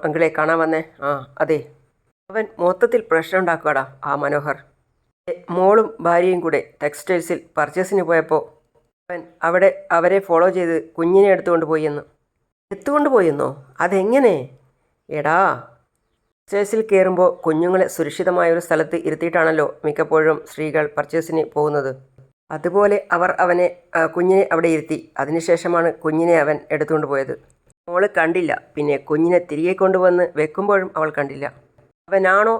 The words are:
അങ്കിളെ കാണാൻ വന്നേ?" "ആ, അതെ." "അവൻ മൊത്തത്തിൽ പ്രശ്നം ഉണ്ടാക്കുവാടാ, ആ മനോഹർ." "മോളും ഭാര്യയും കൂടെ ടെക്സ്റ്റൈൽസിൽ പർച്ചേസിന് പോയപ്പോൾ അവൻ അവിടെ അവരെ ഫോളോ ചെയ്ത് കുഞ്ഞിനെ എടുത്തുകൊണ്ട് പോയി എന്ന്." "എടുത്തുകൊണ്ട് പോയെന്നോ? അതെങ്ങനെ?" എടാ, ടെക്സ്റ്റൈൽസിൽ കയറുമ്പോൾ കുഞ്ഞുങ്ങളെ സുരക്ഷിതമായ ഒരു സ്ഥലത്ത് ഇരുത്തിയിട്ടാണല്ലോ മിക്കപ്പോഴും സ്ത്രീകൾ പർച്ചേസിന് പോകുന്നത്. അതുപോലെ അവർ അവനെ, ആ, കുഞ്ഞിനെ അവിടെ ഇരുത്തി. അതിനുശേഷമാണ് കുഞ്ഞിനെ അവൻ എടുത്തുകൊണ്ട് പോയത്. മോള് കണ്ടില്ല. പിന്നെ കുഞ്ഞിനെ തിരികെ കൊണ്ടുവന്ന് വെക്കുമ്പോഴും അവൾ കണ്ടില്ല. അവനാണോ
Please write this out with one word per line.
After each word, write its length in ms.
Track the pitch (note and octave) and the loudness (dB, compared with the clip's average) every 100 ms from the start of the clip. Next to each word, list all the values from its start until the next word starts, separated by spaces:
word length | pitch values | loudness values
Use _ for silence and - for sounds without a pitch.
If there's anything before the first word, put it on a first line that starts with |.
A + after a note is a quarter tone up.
അങ്കിളെ 260 | D#3+ D3+ E3 | -2 0 0
കാണാൻ 280 | D#3 D#3 E3 | 0 0 0
വന്നേ?" 220 | D#3+ D#3+ D#3+ - | 0 -2 -6 -8
"ആ, 100 | C#3 C#3 C3 - | -6 -6 -8 -4
അതെ." 200 | D#3 D3+ - _ _ _ _ _ - | -2 -2 -4 _ _ _ _ _ -10
"അവൻ 180 | G3+ G#3+ - | -8 -6 -2
മൊത്തത്തിൽ 440 | F3 F#3 A#3 A#3 | -2 2 2 2
പ്രശ്നം 360 | - D#3+ D#3+ F#3 | 2 -2 0 -2
ഉണ്ടാക്കുവാടാ, 440 | F3+ D#3 D3+ C#3 C3 - D3 | 0 -2 0 -2 -4 -8 -6
ആ 100 | C#3+ | -4
മനോഹർ." 420 | C#3+ D3 D3 C#3 - _ _ _ _ _ - F3 - | -2 -2 -4 -8 -10 _ _ _ _ _ -12 -12 -6
"മോളും 400 | F3+ F#3+ G#3+ A3 - | 0 4 4 2 -2
ഭാര്യയും 380 | E3 E3+ F3+ F3+ | 0 2 2 0
കൂടെ 220 | E3 D3 - - | 0 -2 -4 -6
ടെക്സ്റ്റൈൽസിൽ 640 | D3 - - F3+ E3 E3+ - - | -8 -6 -4 -2 -2 -8 -6 -4
പർച്ചേസിന് 480 | C#3+ F3+ F#3 G3+ | -4 -2 -2 0
പോയപ്പോൾ 380 | E3 E3 D#3 D#3 - _ _ _ _ _ - | 2 0 2 -2 -4 _ _ _ _ _ -14
അവൻ 120 | F3 - - | -14 -14 -6
അവിടെ 280 | E3 F3+ F#3+ F#3 - | -2 2 2 0 -2
അവരെ 280 | E3+ F3 G3 | 0 2 2
ഫോളോ 300 | G3 E3 F3+ | 2 2 2
ചെയ്ത് 260 | F3+ E3+ E3 D#3+ | 2 -2 -4 -6
കുഞ്ഞിനെ 400 | - E3 F#3+ G3+ | -4 2 4 6
എടുത്തുകൊണ്ട് 360 | F#3 - E3+ D#3 | 4 2 0 0
പോയി 200 | D#3+ D3+ | -2 -2
എന്ന്." 180 | D3 - _ _ _ _ _ - | -6 -12 _ _ _ _ _ -16
"എടുത്തുകൊണ്ട് 380 | G3 - D4 C#4+ | -8 -2 0 2
പോയെന്നോ? 380 | A#3+ E3 C#3+ C3 C#3 - - | 4 2 0 -4 -8 -14 -6
അതെങ്ങനെ?" 560 | F3 G3 G3 C4 B3 D3+ C3 - _ _ _ _ - | -2 0 2 4 4 2 -6 -18 _ _ _ _ -12
എടാ, 300 | D3+ D3 E3+ F#3+ B2 - _ _ _ _ _ _ | -6 0 2 2 -2 -8 _ _ _ _ _ _
ടെക്സ്റ്റൈൽസിൽ 480 | _ - G3+ G3+ A3 | _ -6 -4 -2 -2
കയറുമ്പോൾ 460 | A3 G3 F#3 F3+ F3+ - | 2 2 4 4 2 2
കുഞ്ഞുങ്ങളെ 500 | D#3+ D#3 F3 F#3 F#3+ | -2 0 2 0 0
സുരക്ഷിതമായ 680 | - D3 D3 F#3 F3+ E3+ | -2 -6 -4 -2 0 2
ഒരു 80 | E3+ E3+ | 0 0
സ്ഥലത്ത് 320 | D#3 D#3 E3+ | -2 -2 -4
ഇരുത്തിയിട്ടാണല്ലോ 680 | - D#3 E3 F3 D#3+ D#3+ D3 - | -4 -4 -2 0 0 0 -2 -4
മിക്കപ്പോഴും 560 | D#3 D3 D#3 D#3 D#3 D3+ - | -6 -4 0 2 2 0 -6
സ്ത്രീകൾ 400 | - D#3 D#3 D3+ | -10 -4 -4 -4
പർച്ചേസിന് 560 | D3+ D3 E3 D#3+ D#3+ D3+ | -4 -4 -4 -4 -4 -4
പോകുന്നത്. 400 | D3+ D3+ D3 C3+ C3 - _ _ _ - | -2 -2 -2 -4 -8 -16 _ _ _ -14
അതുപോലെ 460 | D#3 F3 F#3+ G#3 G3+ - | -6 -2 2 2 2 0
അവർ 180 | F3 F3+ - | 0 0 0
അവനെ, 280 | F3+ F3 F3 - _ E3+ | 2 2 0 -2 _ -2
ആ, 40 | D#3+ | -2
കുഞ്ഞിനെ 400 | F3 F3+ F#3+ F#3 | 0 2 2 2
അവിടെ 180 | E3 E3+ | 0 0
ഇരുത്തി. 280 | D#3+ D#3 D3+ - - | 0 -4 -8 -8 -8
അതിനുശേഷമാണ് 680 | C#3 E3 E3 E3 F3 F3 E3+ | -4 -2 0 -2 0 0 0
കുഞ്ഞിനെ 420 | - D#3+ D#3 E3+ E3 | -2 -2 0 2 2
അവൻ 160 | D3 D3+ - | 2 -2 -4
എടുത്തുകൊണ്ട് 360 | D3+ D3 D#3 D3+ | -4 -2 -2 -2
പോയത്. 280 | C#3 C3 - _ _ _ _ - | -4 -4 -8 _ _ _ _ -6
മോള് 200 | F3 G3+ | 0 0
കണ്ടില്ല. 420 | F#3 D#3+ F3 D#3+ - - | 0 0 0 -2 -4 -8
പിന്നെ 240 | - D3 C#3 | -6 -2 -2
കുഞ്ഞിനെ 420 | - D3+ E3 F3 | -2 0 2 2
തിരികെ 340 | F3 D3 F3 | 0 -4 -2
കൊണ്ടുവന്ന് 520 | F#3 F#3+ F#3 F#3 F3+ F3 D3 | 0 2 4 2 2 0 -2
വെക്കുമ്പോഴും 540 | D#3 - G3+ G3 F#3 D#3+ | -4 -4 0 0 -2 -4
അവൾ 160 | D#3 | -4
കണ്ടില്ല. 340 | D3 C#3 C#3 C#3+ - _ _ _ _ - | -4 -6 -8 -12 -14 _ _ _ _ -2
അവനാണോ 480 | F#3+ F#3 G3 G#3+ | 0 4 4 2